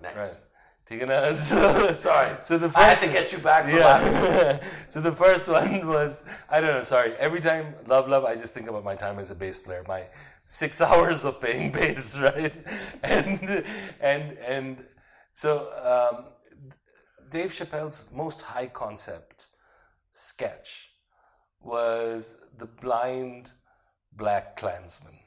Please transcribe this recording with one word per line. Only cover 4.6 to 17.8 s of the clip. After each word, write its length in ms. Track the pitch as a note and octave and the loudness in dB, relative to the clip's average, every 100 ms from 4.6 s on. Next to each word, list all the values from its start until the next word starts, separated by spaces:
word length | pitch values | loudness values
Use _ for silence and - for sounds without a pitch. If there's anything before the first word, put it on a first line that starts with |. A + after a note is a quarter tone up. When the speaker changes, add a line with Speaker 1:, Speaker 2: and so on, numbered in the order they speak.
| - - | -6 -16
Speaker 2:
<laughs> 120 | - | -14
So 100 | D3+ | -4
the 120 | E3 D#3 | -4 4
first 320 | F#3 F#3 F3+ | 6 6 2
one 380 | D#3+ D#3+ G3 D#3+ | 0 2 -2 0
was, 340 | D3+ D3 C#3 - - - | 0 0 -6 -16 -16 -2
I 100 | D#3 | 0
don't 100 | D#3+ | 2
know, 120 | C3+ | 0
sorry. 300 | B2 B2+ A#2 A#2+ | 2 2 2 0
Every 240 | D3 E3+ | -2 0
time 340 | D#3+ D#3+ D3+ - A2+ | 0 -2 -4 -10 2
Love 220 | C3 C3 | 2 4
Love, 160 | C#3 | 2
I 120 | C3 A#2 | 2 -4
just 180 | A#2 | -8
think 140 | A#2+ A2+ | -12 -10
about 160 | G#2+ | -8
my 100 | G2+ | -8
time 240 | G2 G2+ G2+ | -8 -8 -8
as 120 | F#2+ | -12
a 40 | |
bass 240 | F2 F#2+ F#2 | -10 -10 -12
player. 240 | - F2+ F2+ | -12 -12 -8
My 160 | F#2 F2+ - - _ | -10 -10 -20 -20 _
six 360 | _ - D#3 - | _ -10 -8 -2
<laughs> 80 | E3+ | 4
hours 360 | F3 E3+ D#3 | 6 4 0
of 160 | C#3+ - | -4 -6
playing 320 | A#2 B2+ C#3+ | -6 -4 -4
bass, 440 | C#3+ D3+ C3+ - C#3 | -2 -2 -4 -10 0
<laughs> 100 | C#3 | 0
right? 260 | D3 D#3 - - G#3 - - | 0 -6 -8 -14 -14 -14 -10
And, 640 | C3 F#3+ G3 F#3+ F#3+ G3 - - - - | -2 0 0 -6 -4 -6 -6 -12 -14 -4
and, 380 | C#3 D3 D3 C3+ | -2 -2 -4 -12
and 480 | A#2+ C3+ C3 C3 - _ _ _ _ | -6 -6 -6 -14 -18 _ _ _ _
so, 180 | - D3+ D3 - - B2+ | -6 -2 -2 -4 -6 0
um, 340 | B2 B2 A#2 - _ _ _ C3+ - _ _ _ _ C3 | 2 2 -2 -12 _ _ _ -20 -20 _ _ _ _ -12
Dave 200 | D#3+ F#3 | -8 -8
Chappelle's 580 | - D#3+ D3+ | -8 -10 -8